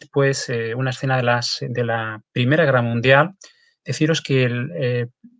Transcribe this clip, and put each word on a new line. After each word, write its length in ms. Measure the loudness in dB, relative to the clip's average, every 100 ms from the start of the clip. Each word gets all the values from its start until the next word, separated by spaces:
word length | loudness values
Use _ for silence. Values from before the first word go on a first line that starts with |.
| -6
pues, 360 | 0 2 0 -4
eh, 280 | -4 -4 -4
una 140 | -4
escena 260 | -4 -2 0
de 80 |
las, 340 | 2 0 0 -6
de 220 | -6 -4
la 400 | -2 -2 -4 -8 _
Primera 340 | -2 2 4
Guerra 180 | 4 2
Mundial. 520 | 2 0 4 4 4 -2 -20 _ _ _
Deciros 380 | -10 -2 0 0
que 220 | 0 0
el, 260 | 2 -2 -6 -4
eh, 320 | -2 -2 -4 _ -20 _